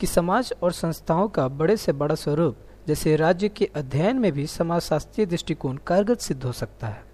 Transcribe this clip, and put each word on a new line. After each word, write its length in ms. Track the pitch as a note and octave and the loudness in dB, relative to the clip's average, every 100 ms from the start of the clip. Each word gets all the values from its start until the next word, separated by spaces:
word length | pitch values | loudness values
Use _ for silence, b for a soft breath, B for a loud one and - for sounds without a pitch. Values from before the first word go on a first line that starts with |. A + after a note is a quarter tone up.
कि 80 | F#3 | -2
समाज 460 | - F3 G3+ B3+ - | 2 2 2 0 -2
और 80 | F3 | -2
संस्थाओं 560 | E3+ E3+ D#3 - E3 G3+ | 0 -2 -4 0 0 2
का 200 | G3 C3 | 0 -2
बड़े 300 | C#3 D#3+ G#3+ | 0 2 2
से 140 | - | 0
बड़ा 240 | C#3 D3 D#3 | 0 0 -2
स्वरूप, 420 | - D3+ E3 - b b - | 0 2 2 0 b b -4
जैसे 280 | D3 E3 D3+ | 0 2 4
राज्य 340 | D#3+ F3 G#3 | 4 2 0
के 200 | G3+ G3 - | 0 -2 -2
अध्ययन 400 | C3+ C3+ F3+ C4 | -4 0 0 2
में 160 | A3 | 0
भी 160 | C#3+ D3 | 0 -4
समाजशास्त्रीय 800 | - E3+ E3+ - D#3 - - G#3+ | -2 -2 0 0 -2 -2 -2 0
दृष्टिकोण 500 | E3+ - D#3+ C#3 C3 | -2 -2 -4 -4 -4
कारगर 380 | - F3+ G#3 A#3+ | 0 2 2 0
सिद्ध 280 | - C#3 | -2 -4
हो 80 | B2+ | -4
सकता 360 | A#2+ A#2+ - A2+ | -6 -8 -8 -10
है। 160 | G2 - | -10 -14